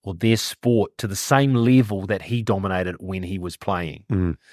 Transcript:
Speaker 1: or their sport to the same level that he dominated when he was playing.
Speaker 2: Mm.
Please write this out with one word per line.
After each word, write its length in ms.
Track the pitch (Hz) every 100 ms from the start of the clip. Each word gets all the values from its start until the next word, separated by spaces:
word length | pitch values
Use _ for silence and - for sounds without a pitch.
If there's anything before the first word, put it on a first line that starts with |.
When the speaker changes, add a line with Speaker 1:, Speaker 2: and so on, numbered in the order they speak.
Speaker 1:
or 100 | -
their 240 | 85 110 113
sport 600 | - - 123 117 98 -
to 100 | 107
the 80 | 95
same 380 | - 139 139 123
level 500 | 117 131 107 101 95
that 140 | 101
he 200 | - 120
dominated 540 | 110 98 98 92 90 87
when 240 | 95 95
he 140 | 90 95
was 200 | 87 -
playing. 480 | - 92 85 - -
Speaker 2:
Mm. 260 | 98 90 80 _